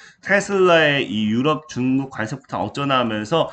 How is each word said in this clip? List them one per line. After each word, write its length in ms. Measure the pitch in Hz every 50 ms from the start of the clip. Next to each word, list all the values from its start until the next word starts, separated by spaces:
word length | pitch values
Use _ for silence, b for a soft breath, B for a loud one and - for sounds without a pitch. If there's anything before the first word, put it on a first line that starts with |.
| B B B B
테슬라의 880 | - - 285 302 - - 202 196 185 180 170 165 156 147 143 139 - -
이 200 | 101 107 110 107
유럽, 400 | 110 117 131 156 156 139 - -
중국 400 | - 120 123 127 131 135 139 135
관세 260 | - - 110 110 143
폭탄 240 | 139 _ - - 101
어쩌나 400 | 92 107 - 139 143 139 135 127
하면서 500 | 120 117 107 107 107 104 165 160 - B